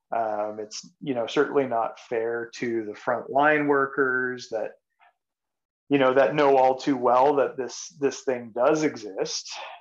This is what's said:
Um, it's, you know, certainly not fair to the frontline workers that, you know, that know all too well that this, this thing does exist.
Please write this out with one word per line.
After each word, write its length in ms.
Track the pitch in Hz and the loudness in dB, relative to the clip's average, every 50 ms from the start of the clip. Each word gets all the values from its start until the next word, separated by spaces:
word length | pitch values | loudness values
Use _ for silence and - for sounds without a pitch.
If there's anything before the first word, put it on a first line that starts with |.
| _ - 120 | _ -6 -4
Um, 420 | 113 113 110 107 104 104 107 107 110 | -2 -2 -2 -2 -2 -4 -4 -6 -8
it's, 320 | 107 107 - - - - _ - | -10 -10 -12 -16 -16 -16 _ -10
you 140 | - 147 127 | -6 -4 -2
know, 120 | 120 113 | -2 -2
certainly 400 | 110 - 151 139 135 139 143 135 | -2 2 0 2 2 2 0 0
not 340 | 123 120 113 113 113 - - | 2 0 -2 -2 -2 -6 -10
fair 500 | - - 127 113 113 117 117 120 117 117 - | -10 -6 -4 -2 -2 -2 -4 -4 -6 -8 -8
to 280 | - 135 120 113 113 107 | -6 -4 -2 -2 -4 -4
the 60 | 104 | -6
frontline 760 | 101 - - - 123 - - - 120 135 143 151 151 151 147 143 | -10 -6 -4 -2 -2 -2 -4 -2 2 4 4 4 4 4 2 2
workers 800 | 143 139 135 135 139 147 139 131 127 127 127 127 127 120 120 - | 2 2 2 0 0 0 0 0 0 0 -2 -2 -4 -8 -10 -8
that, 220 | 113 107 107 - - _ _ _ _ _ _ _ _ _ _ _ _ _ _ _ _ _ _ _ _ _ _ - | -6 -6 -6 -6 -10 _ _ _ _ _ _ _ _ _ _ _ _ _ _ _ _ _ _ _ _ _ _ 0
you 80 | 139 143 | 2 4
know, 160 | 131 131 127 | 4 4 4
that 200 | 135 139 - 147 | 4 4 4 4
know 220 | 151 147 139 139 | 4 4 4 6
all 200 | 131 131 131 131 | 6 4 4 2
too 200 | 131 - 147 139 | 0 0 -2 0
well 400 | 123 120 123 120 127 131 147 147 | 2 2 4 4 6 4 4 4
that 200 | 139 123 120 120 | 2 0 0 -2
this, 380 | 131 123 120 - - - - - 156 | -6 -8 -8 -8 -12 -16 -16 -8 -2
this 220 | 139 135 135 - | -2 -2 -2 -2
thing 300 | - - 127 123 120 117 104 | -4 -4 -4 -4 -6 -8 -2
does 280 | 120 123 147 156 156 | 2 2 2 4 2
exist. 680 | 156 143 120 117 104 101 92 113 151 160 - - - - - - - - - - | 0 -2 -2 -4 -12 -10 -6 -6 -6 -6 -6 -8 -10 -10 -14 -14 -14 -14 -16 -18